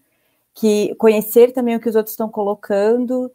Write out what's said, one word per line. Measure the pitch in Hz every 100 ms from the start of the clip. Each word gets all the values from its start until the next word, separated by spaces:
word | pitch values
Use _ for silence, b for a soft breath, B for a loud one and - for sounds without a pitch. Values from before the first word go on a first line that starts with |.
| _ _ _ _ _
que | - 220 208 202
conhecer | - 226 214 214 233 247
também | 254 240 233
o |
que | 233
os |
outros | 220 214
estão | - 220
colocando, | 214 202 208 - 202 214 240 247 254 254